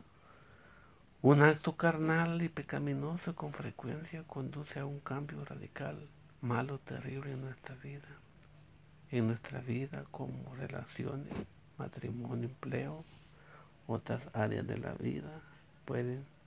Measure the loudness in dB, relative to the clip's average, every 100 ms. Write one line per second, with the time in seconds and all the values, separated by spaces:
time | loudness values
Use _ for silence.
0 | -20 -20 -20 -20 -20 -20 -20 -20 -20 -20
1 | -20 6 10 12 12 10 2 4 4 4
2 | 4 6 4 2 0 -2 -4 -2 0 0
3 | 0 -2 -4 -4 -6 -4 -8 -6 -6 -6
4 | -6 -10 -8 -6 -6 -6 -8 -6 -6 -6
5 | -4 -4 -4 -8 -8 -10 -10 -8 -6 -6
6 | -12 -18 -20 -6 0 0 0 -4 -6 -8
7 | -6 -6 -6 -6 -6 -10 -12 -12 -10 -12
8 | -14 -18 -20 -20 -20 -20 -20 -20 -20 -20
9 | 0 4 4 4 -2 -6 -2 -2 0 -6
10 | -8 -6 -6 -6 -8 -6 -6 -6 -8 -4
11 | -2 -2 -4 -6 -8 -12 -20 -8 -8 -6
12 | -4 -4 -2 -2 -2 -4 -4 -2 -2 -6
13 | -12 -18 -20 -20 -20 -20 -20 -14 -2 -2
14 | 0 -4 -2 2 2 2 0 -2 -4 -2
15 | -2 -2 -6 -12 -16 -20 -20 -16 -4 0
16 | 0 -2 -8 -18